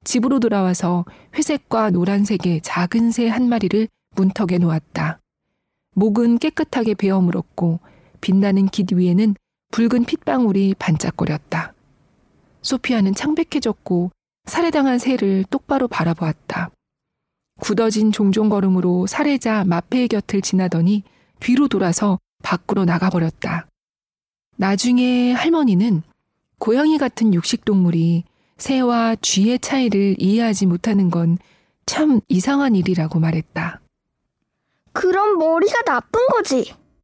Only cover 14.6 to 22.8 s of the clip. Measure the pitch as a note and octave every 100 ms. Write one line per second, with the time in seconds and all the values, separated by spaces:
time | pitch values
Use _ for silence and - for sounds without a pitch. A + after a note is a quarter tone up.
14.6 | E4+ D#4 C4+ B3 B3 B3+ G3 F#3+ F#3+ C4+
15.6 | - C4+ B3 - E3 E3 D#3+ - - -
16.6 | F3 _ _ _ _ _ _ _ _ -
17.6 | - G#3 A3+ G#3+ G#3+ G#3 G3+ F#3+ G#3+ G3+
18.6 | G3 F#3 F3+ F3+ F#3+ - D4 C#4 A#3 G#3+
19.6 | G3 E3+ - B3+ B3 G#3+ - G3 - F#3
20.6 | F3+ E3+ E3+ G#3 - _ _ _ - B3
21.6 | C#4+ G3 F#3 E3+ G#3 F#3 _ _ - F3
22.6 | - G3